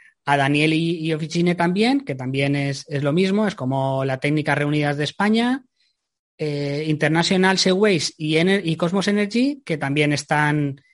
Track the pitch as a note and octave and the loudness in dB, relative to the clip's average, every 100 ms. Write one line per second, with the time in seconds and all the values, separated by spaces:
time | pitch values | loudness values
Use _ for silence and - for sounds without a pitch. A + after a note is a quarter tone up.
0 | - _ - C#3+ C#3 D3 D#3 D#3+ E3 E3+ | -20 _ 0 2 2 2 2 2 0 -2
1 | D#3+ D#3 D#3+ F3 F3 F3 F3 F#3+ A#3 C#4 | -4 -4 -4 0 0 0 0 2 2 0
2 | C#4 C3 B2+ C3+ C#3 C#3+ C#3 C#3 - C#3+ | -2 -6 -4 -2 0 0 -2 -4 -6 -4
3 | C#3+ E3+ F#3+ G3+ G#3 - C3 C3+ C3+ C3+ | 0 0 0 0 -2 -2 -4 -2 -2 -2
4 | C3+ C3 D3 D3+ D3 C#3+ D3 D3+ D3 C#3+ | -2 -2 -2 -2 0 0 0 0 0 -2
5 | C#3+ - G3+ A3 A#3+ C4 - _ _ _ | -4 -2 0 2 0 -2 -8 _ _ _
6 | _ _ _ - D3+ C#3+ C#3+ C#3+ D#3 D3+ | _ _ _ -8 -6 -4 -4 -4 -2 0
7 | D3 E3 E3+ F#3+ F#3+ F#3+ F#3+ F#3 G#3+ E3 | 2 2 2 2 2 2 2 2 2 2
8 | - - D#3 D#3 F#3 G3 E3 D#3+ E3+ G3 | -2 -6 -2 2 2 2 0 -2 0 0
9 | F#3+ G#3 G3+ A#3 C4+ D4 - D3+ C#3 D3 | 0 0 0 0 0 -2 -6 -4 -2 0
10 | D3 C#3+ - D3+ D3 D3+ C#3+ C#3 _ | 2 0 0 2 2 0 -2 -6 _